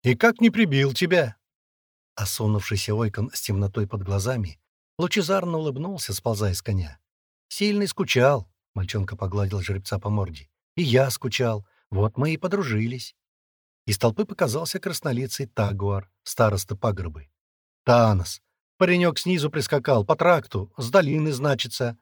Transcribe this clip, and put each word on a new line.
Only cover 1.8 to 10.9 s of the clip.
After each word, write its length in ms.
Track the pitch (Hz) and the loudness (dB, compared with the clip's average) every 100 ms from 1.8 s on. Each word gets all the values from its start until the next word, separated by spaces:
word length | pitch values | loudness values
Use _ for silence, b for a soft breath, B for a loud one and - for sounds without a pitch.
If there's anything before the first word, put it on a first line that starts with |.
| _ _ _ - | _ _ _ -8
Осунувшийся 800 | 95 - 110 104 - 98 - | -6 -2 0 0 -2 -4 -2
Ойкон 380 | 107 113 104 110 | -2 -2 -2 -6
с 80 | - | -6
темнотой 460 | - 101 98 110 101 | -4 -2 -2 -2 -4
под 160 | 107 | -6
глазами 560 | 95 98 101 127 90 - _ _ _ - | -2 -2 -2 -4 -6 -10 _ _ _ -6
лучезарно 580 | 175 214 165 196 175 160 | -2 0 0 0 0 -4
улыбнулся, 560 | 156 131 170 190 - | -4 -4 -8 -8 -8
сползая 400 | 98 117 104 104 | -4 -2 0 0
с 80 | 92 | -2
коня. 380 | - 98 80 - _ _ _ _ _ | -2 -4 -4 -12 _ _ _ _ _
«Сильный 400 | - 208 202 196 | -2 0 0 -2
скучал», — 600 | - - 127 131 139 - _ _ - | -4 0 4 4 2 -4 _ _ -6
мальчонка 400 | 92 110 92 95 | -4 -4 -4 -6
погладил 460 | 95 101 98 101 | -4 -2 -2 -2
жеребца 360 | 92 95 - 98 | -4 -6 -4 -6
по 120 | 104 | -2
морде. 400 | 107 90 76 - _ _ - | -2 -2 -8 -20 _ _ -4
«И 80 | |
я 260 | 156 | 2